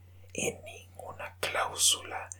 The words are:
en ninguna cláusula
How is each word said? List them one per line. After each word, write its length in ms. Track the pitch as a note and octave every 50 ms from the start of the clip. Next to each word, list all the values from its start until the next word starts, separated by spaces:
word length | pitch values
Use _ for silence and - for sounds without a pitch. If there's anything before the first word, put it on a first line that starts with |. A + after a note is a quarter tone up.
| - - - - - - -
en 300 | - - - - - -
ninguna 720 | - - - - - - - - - - - - - - -
cláusula 880 | - - - - - - - - - - - - - - - - - - -